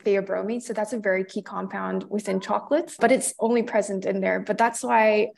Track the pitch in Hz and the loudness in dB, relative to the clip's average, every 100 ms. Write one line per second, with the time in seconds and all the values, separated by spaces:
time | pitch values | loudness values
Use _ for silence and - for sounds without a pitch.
0 | 214 196 196 185 196 240 240 214 208 240 | 0 2 2 -2 -2 -4 -4 -4 -4 -2
1 | 202 185 190 214 185 185 190 196 190 190 | 0 0 -2 -6 -8 -8 -6 -6 -4 -4
2 | 190 208 208 190 202 208 - 294 320 - | -4 -4 -2 -4 0 -2 0 0 0 2
3 | 226 262 - - 226 240 220 220 202 196 | 4 4 2 -2 0 2 0 0 -2 -2
4 | 196 196 190 185 196 208 233 233 247 233 | -2 -2 0 -2 -2 0 0 0 0 4
5 | 220 214 208 | 4 4 0